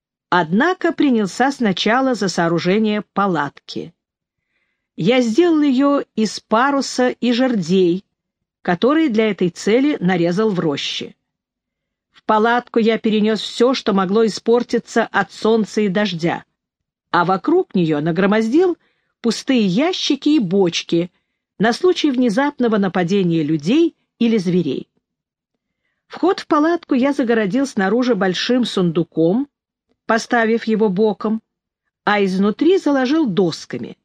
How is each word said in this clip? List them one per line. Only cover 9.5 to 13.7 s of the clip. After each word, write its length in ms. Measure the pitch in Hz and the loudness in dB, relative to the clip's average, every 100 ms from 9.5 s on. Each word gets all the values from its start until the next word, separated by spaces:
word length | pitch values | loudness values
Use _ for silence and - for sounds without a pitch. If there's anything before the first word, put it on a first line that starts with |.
цели 460 | - 202 240 294 294 | -2 0 2 2 0
нарезал 500 | 185 180 170 180 220 | 0 0 0 0 -2
в 80 | 180 | -2
роще. 560 | 156 139 - - 92 - _ _ _ _ _ _ _ _ _ | -2 -4 -6 -8 -12 -18 _ _ _ _ _ _ _ _ _
В 140 | _ | _
палатку 560 | - 214 233 240 - 233 | 0 2 2 0 -2 0
я 180 | 220 220 | 0 0
перенес 420 | 226 214 214 208 | 0 0 0 -2
все, 340 | - - 247 | -4 0 0